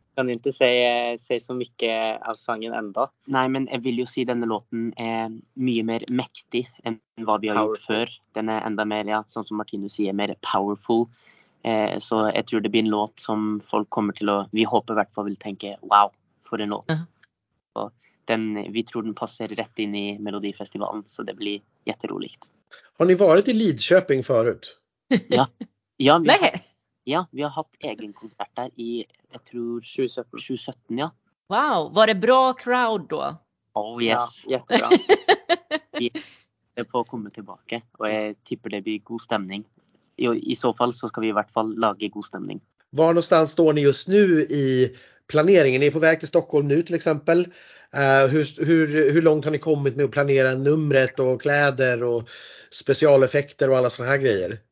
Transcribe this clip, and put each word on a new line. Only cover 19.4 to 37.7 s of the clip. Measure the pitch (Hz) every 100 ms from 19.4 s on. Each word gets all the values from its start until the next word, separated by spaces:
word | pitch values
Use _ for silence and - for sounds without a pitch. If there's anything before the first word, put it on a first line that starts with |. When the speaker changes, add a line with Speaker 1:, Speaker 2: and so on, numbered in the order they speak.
| 110
Speaker 2:
rätt | 107 110 -
in | 107 101
i | 101 101
Melodifestivalen, | 104 101 101 98 101 - 101 107 101
så | -
det | 107 98
blir | 104 104 - _ -
jätteroligt. | - - 98 - - - _ _ - _ -
Speaker 4:
Har | 170
ni | 180
varit | 196 165 202
i |
Lidköping | 220 214 131 - 185 185 135 123
förut? | 123 117 104 - - _ _ -
Speaker 2:
Ja. | 247 -
Ja, | 240 139 _ - _ _ -
vi | 190
har, | 160
Speaker 3:
Nej. | 196 349 349 180 - _ _ _ -
Speaker 2:
ja, | 151 180
vi | 131
har | 147
haft | 143 156 _
egen | 151 110 107
konsert | 101 110 - 101 -
där | 127 -
i, | 117 117 - _ _
jag | 123 -
tror, | 123 117 120
Speaker 1:
tjugosjutton. | 117 - 131 - 117 117
Speaker 2:
tjugosjutton, | - 127 - 127 - 117
ja. | 156 - _ _ -
Speaker 3:
Wow, | 202 294 208 147 165
var | 214
det | 208
bra | 220 254 262
crowd | 254 - 247 240 214 143
då? | 151 139 160 _ _ _ -
Speaker 2:
Oh, | 104 117 117
yes. | 117 120 - -
Speaker 1:
Ja, | 131 -
jättebra. | 240 - 359
Speaker 2:
<laughs> | - 403 - 392 - 349 - 311 - 294
Vi | 240 320 - - _ _ _ -
är | 120
på | 127
att | 117
komma | 120 104
tillbaka, | 107 98 95 -